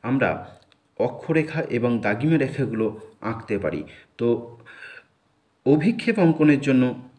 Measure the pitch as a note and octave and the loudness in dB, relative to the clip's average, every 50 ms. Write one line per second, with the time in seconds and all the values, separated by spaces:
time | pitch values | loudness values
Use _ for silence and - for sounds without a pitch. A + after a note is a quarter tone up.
0 | - A#2+ C3 C#3 A#2+ F2 D2+ C#2+ - - - - _ _ _ _ _ _ _ - | -2 0 0 2 2 0 0 -4 -8 -14 -18 -20 _ _ _ _ _ _ _ -4
1 | - B2 - - - - D#3+ D#3+ D3+ D#3 - D#3+ - - - A#2 A#2 A#2+ A#2+ A2+ | -2 -2 -2 -8 -6 0 0 0 0 0 -4 -6 -4 -2 -2 -2 0 0 0 0
2 | - G#2 G#2+ A2+ C3+ D#3 E3 D3 C3+ - - - C3+ G#2+ A2 A2 A2 G#2+ - - | 0 -2 -2 0 2 2 2 2 0 -2 -2 -4 -4 -4 -2 -2 -2 -2 -4 -8
3 | - - - _ - A2 G#2+ G#2+ - - A2 G2 F#2 D#2 D#2 D2+ D2+ - - - | -18 -20 -18 _ -8 -6 -6 -8 -6 -6 -4 -4 -2 -4 -4 -6 -10 -12 -16 -20
4 | - _ _ - A#2+ A#2+ A#2 A2+ - - - - - - - - - - - - | -20 _ _ -2 0 0 0 0 -4 -12 -20 -20 -20 -20 -20 -20 -20 -20 -20 -20
5 | _ _ _ _ _ _ _ _ _ _ _ _ _ C3 C#3+ D3+ D#3 A3 A3+ - | _ _ _ _ _ _ _ _ _ _ _ _ _ 2 4 4 4 0 0 0
6 | - A#3 A3+ G3+ F3+ E3 D#3 - D#3 D3+ C#3+ C3+ C#3 C3+ C3 B2+ B2+ B2+ - - | -2 -2 2 4 4 4 4 6 6 4 4 4 2 2 4 4 2 2 -2 -6
7 | - - _ | -14 -20 _